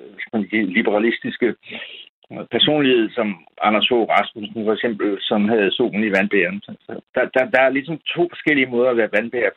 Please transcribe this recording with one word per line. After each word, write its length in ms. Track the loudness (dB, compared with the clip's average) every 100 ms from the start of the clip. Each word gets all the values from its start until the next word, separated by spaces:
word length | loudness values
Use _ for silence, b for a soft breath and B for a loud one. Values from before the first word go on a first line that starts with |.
| -10 -14
skal 200 | -6 -4
man 100 | -2
sige, 160 | -2 0
liberalistiske 880 | 0 2 2 0 -2 -6 -2 -2 -2 B B B B B _ -18 -14 -4
personlighed, 580 | 2 4 4 4 4 2 -2
som 100 | -4 -4 _ -2
Anders 260 | 2 2 2
Fogh 200 | 2 4
Rasmussen 560 | 2 0 -6 -10 -4 -2
for 80 |
eksempel, 440 | 0 -2 -2 -2 -2
som 280 | -2 0 2
havde 220 | 2 2
solen 320 | 0 -2 0
i 80 | 0
vandbæren. 500 | 0 2 0 0 -4
Så 100 | -14 -20 -16 -16 _ -4
der, 100 | 0
der, 100 | 0 2
der 120 | 2
er 80 | 2
ligesom 280 | 2 -4 -10 -6 -2
to 140 | -2
forskellige 360 | -2 0 0 0
måder 200 | 2 2
at 80 | 2
være 120 | 0
vandbærer 380 | 0 -2 -2 -2